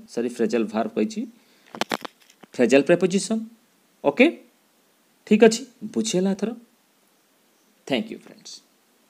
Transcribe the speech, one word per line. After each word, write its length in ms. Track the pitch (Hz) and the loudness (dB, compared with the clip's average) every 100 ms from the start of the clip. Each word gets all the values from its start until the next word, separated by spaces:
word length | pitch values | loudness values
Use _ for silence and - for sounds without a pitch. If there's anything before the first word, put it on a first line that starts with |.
| - | -10
ସରି 200 | - 123 | -6 -6
ଫ୍ରାଜାଇଲ୍ 380 | 120 110 117 107 | -2 -2 0 -2
ଭର୍ବ 220 | 110 110 - | -4 -4 -2
କହିଛି, 260 | 110 - - - _ _ _ - - - - - _ _ - | -4 -4 -10 -14 _ _ _ -10 -6 -6 -8 -18 _ _ -16
ଫ୍ରାଜାଇଲ୍ 320 | - 120 135 139 | 0 4 4 4
ପ୍ରିପୋଜିସନ୍। 560 | 175 185 190 - 226 220 - _ _ _ _ | 2 2 0 -2 -6 -6 -16 _ _ _ _
ଓକେ, 220 | 143 - 294 - - _ _ _ _ _ _ _ - | -4 4 2 2 -16 _ _ _ _ _ _ _ 0
ଠିକ୍ 160 | 214 | 6
ଅଛି, 180 | 226 226 - _ | 6 6 -8 _
ବୁଝିହେଲା 460 | 214 226 220 185 190 | -8 -6 -2 -2 0
ଏଥର? 180 | 190 208 247 - _ _ _ _ _ _ _ _ _ _ _ - | -2 -6 -8 -18 _ _ _ _ _ _ _ _ _ _ _ -6
ଥ୍ୟାଙ୍କ 200 | 127 - | -6 -6
ୟୁ 80 | - | -14
ଫ୍ରେଣ୍ଡସ୍। 340 | - 98 - - _ _ _ _ | -18 -20 -20 -20 _ _ _ _